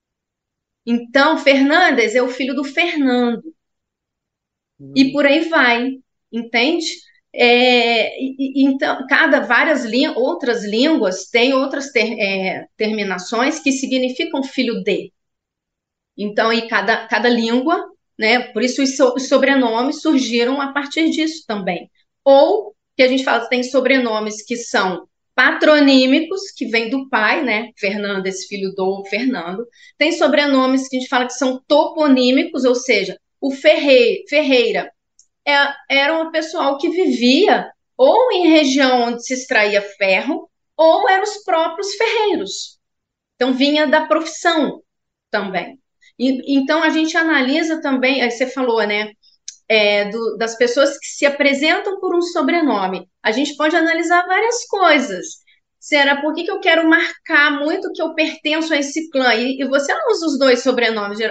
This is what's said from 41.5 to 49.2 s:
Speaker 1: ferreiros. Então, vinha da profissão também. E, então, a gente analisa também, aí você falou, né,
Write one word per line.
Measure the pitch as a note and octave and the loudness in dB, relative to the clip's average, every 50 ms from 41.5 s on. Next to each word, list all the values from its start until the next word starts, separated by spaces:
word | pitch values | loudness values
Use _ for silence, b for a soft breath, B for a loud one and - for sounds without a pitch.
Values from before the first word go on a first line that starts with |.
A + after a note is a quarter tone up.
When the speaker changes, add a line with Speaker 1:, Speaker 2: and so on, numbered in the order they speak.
| F4 D#4+ D#4+ F4 E4+ - G4+ G4 - | -2 0 0 -2 -4 -6 -8 -8 -4
Speaker 1:
ferreiros. | - A4+ A4 A4+ A4+ G#4+ G#4 F4+ - F#3+ F#3+ - - - - - _ _ _ _ _ _ _ _ _ _ _ _ | -2 -2 -2 0 0 0 0 -2 -2 -4 -8 -10 -12 -12 -14 -18 _ _ _ _ _ _ _ _ _ _ _ _
Então, | - B3 C4 B3+ | -4 -2 -2 0
vinha | C4 C4+ C#4+ D4 D4+ D4+ | 2 2 2 2 2 2
da | D4 D4+ D#4 D#4 | 2 2 2 2
profissão | D#4 D#4 D#4+ D#4+ - - - - F4 E4+ D#4+ C4+ G3 F3 - _ _ _ _ _ _ _ _ _ _ | 2 0 -2 -2 -4 -8 -4 -2 0 0 0 0 -2 -4 -8 _ _ _ _ _ _ _ _ _ _
também. | - G#3 G3 F#3+ F#3 F3 E3+ - - - _ _ _ b b b b - | -6 -6 -6 -4 -6 -6 -8 -8 -12 -20 _ _ _ b b b b -4
E, | A#3+ C4+ C4 B3 - - C#4 | -2 -2 -2 -2 -2 -2 0
então, | C#4 C4+ C#4 D#4 D#4+ E4 | 0 0 0 0 0 0
a | D#4 | 0
gente | D#4 D#4+ D#4+ D#4 - | 0 0 0 0 0
analisa | E4+ E4 D#4+ D#4 C#4 B3+ B3+ C#4+ D#4+ E4+ D#4+ D#4+ D#4 | 0 0 2 0 0 0 0 0 0 -2 -2 -4 -4
também, | - C#4+ C4 C4 B3+ C4 C#4 C4 A#3+ | -4 -2 -2 0 0 0 0 0 -2
aí | A#3 | -2
você | A3+ - C4+ | -2 -4 -6
falou, | B3+ - C#4 B3+ B3 A3+ A3+ G#3 | -6 -4 -4 -2 -2 0 0 0
né, | G#3 G#3 G#3 G#3+ G#3 - _ | -2 -2 -4 -6 -6 -10 _